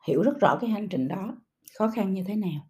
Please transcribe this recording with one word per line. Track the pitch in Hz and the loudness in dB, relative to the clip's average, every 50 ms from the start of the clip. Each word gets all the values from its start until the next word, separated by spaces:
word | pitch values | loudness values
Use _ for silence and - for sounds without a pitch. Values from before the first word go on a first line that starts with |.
| - | -2
hiểu | - 127 147 214 | 0 2 4 4
rất | 277 285 - | 2 2 4
rõ | - - 135 185 | 4 4 4 4
cái | 240 233 | 0 -2
hành | 214 208 214 185 | -2 -2 -2 -4
trình | 185 135 127 | -2 -2 -2
đó, | 135 - 190 190 247 - - _ _ _ _ _ - - | -2 -2 -4 -6 -8 -10 -12 _ _ _ _ _ -12 -4
khó | - 220 220 | -2 -2 0
khăn | 220 233 196 190 190 | 0 0 -2 0 -2
như | 190 180 | -2 -4
thế | 196 208 | -4 -2
nào. | 214 196 175 151 147 - - | -2 -2 -2 -4 -6 -8 -12